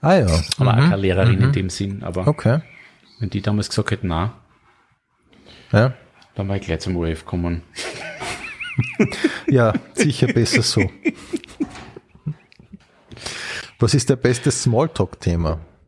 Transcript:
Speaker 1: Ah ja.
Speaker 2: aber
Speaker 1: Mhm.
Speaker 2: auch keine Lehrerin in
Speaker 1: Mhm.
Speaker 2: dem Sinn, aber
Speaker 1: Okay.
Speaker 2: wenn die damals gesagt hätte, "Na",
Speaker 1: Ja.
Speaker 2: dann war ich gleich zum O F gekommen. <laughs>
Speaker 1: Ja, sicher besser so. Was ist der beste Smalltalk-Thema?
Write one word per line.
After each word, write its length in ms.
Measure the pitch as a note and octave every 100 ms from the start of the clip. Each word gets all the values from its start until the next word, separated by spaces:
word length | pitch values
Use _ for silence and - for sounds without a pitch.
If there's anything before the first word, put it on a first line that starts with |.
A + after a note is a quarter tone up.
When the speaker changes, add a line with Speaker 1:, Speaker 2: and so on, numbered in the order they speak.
Speaker 1:
Ah 140 | D3 F#3
ja. 120 | G2+ D#2+ - -
Speaker 2:
aber 160 | C3
Speaker 1:
Mhm. 60 | A2+
Speaker 2:
auch 100 | D#3
keine 60 | G2
Lehrerin 420 | F#2+ F2+ A2+ G2
in 80 | B2+
Speaker 1:
Mhm. 60 |
Speaker 2:
dem 160 | C#3 F#2
Sinn, 320 | - G2 G2+
aber 240 | A#2+ F2+ G2+
Speaker 1:
Okay. 320 | D3+ - C#3+ - - - _ _ -
Speaker 2:
wenn 100 | G#2+
die 100 | G#2
damals 280 | G2+ G#2 G2+
gesagt 200 | - G#2
hätte, 140 | G2 F#2
"Na", 280 | D#2+ G#2+ - _ _ _ _ _ _ _ _ _ _ - - -
Speaker 1:
Ja. 220 | G#2+ B2+ B2+ - _ _ -
Speaker 2:
dann 120 | G2
war 80 | G2
ich 60 |
gleich 160 | - E2
zum 140 | - F2+
O 60 | E2
F 160 | D#2+ -
gekommen. 380 | F2 F2 E2+ -
<laughs> 0 | - - - - - - - - - C6+ - C6+ - - - D#4+ - -
Speaker 1:
Ja, 260 | C3 A2+ - -
sicher 340 | - F3+ - B2
besser 340 | A#2+ A2+ -
so. 260 | - - F#2+ - D#4+ - - E4+ - - D#4 - - - _ - - D#3 _ _ - - _ _ _ - - - - - - -
Was 140 | A2+
ist 160 | C#3 -
der 60 | C3
beste 340 | B2 B2 C#3+
Smalltalk-Thema? 1120 | - B2 A2+ D#3+ - F#2+ - - E2+ D#2+ D#2+ D#2+ _